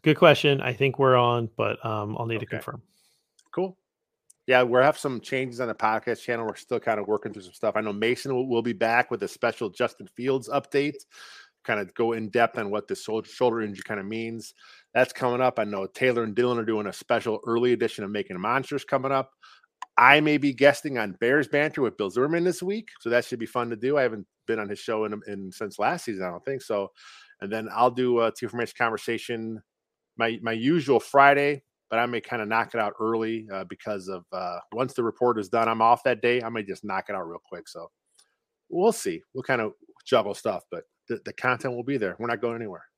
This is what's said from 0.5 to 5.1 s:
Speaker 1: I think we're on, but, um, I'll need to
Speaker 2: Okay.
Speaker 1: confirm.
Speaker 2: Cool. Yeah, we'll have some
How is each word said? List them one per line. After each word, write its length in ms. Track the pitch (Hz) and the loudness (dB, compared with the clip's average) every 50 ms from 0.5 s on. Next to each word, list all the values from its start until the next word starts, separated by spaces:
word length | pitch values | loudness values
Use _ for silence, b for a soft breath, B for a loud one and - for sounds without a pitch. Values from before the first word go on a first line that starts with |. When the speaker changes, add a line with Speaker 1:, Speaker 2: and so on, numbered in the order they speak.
| 139 135 | 2 2
Speaker 1:
I 120 | - 123 | 0 -4
think 260 | 123 - 139 139 127 - | 0 0 0 0 2 4
we're 180 | 135 131 127 | 4 6 6
on, 340 | 123 120 120 120 120 117 113 _ | 6 6 4 2 0 -2 -4 _
but, 260 | - 113 107 113 - - | -2 -2 -2 -2 -4 -6
um, 300 | 113 110 107 104 104 110 - | -6 -4 -4 -4 -6 -6 -6
I'll 80 | 120 | -4
need 140 | 113 113 107 | -4 -4 -6
to 60 | 117 | -6
Speaker 2:
Okay. 100 | - - | -6 -8
Speaker 1:
confirm. 260 | - - - 139 113 _ _ _ _ _ _ _ _ _ _ _ _ _ _ | -8 -8 -10 -12 -12 _ _ _ _ _ _ _ _ _ _ _ _ _ _
Speaker 2:
Cool. 260 | - 175 185 190 185 _ _ _ _ _ _ _ _ _ _ _ - _ _ | -4 -4 -4 -4 -6 _ _ _ _ _ _ _ _ _ _ _ -20 _ _
Yeah, 160 | - 131 123 | 4 6 6
we'll 200 | 127 117 120 127 | 6 6 6 6
have 160 | 131 147 151 - | 6 6 4 2
some 220 | - 143 | -4 -4